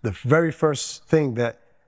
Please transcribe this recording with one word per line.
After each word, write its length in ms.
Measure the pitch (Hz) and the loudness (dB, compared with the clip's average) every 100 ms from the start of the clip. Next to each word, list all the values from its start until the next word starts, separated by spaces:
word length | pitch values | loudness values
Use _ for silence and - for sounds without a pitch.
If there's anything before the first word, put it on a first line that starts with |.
the 80 | 113 | -6
very 420 | 90 120 156 165 | -4 2 2 2
first 520 | - 156 135 - - - | 0 -2 -2 -6 -10 0
thing 280 | 156 143 | 0 2
that 260 | 117 117 - _ _ | -2 -4 -6 _ _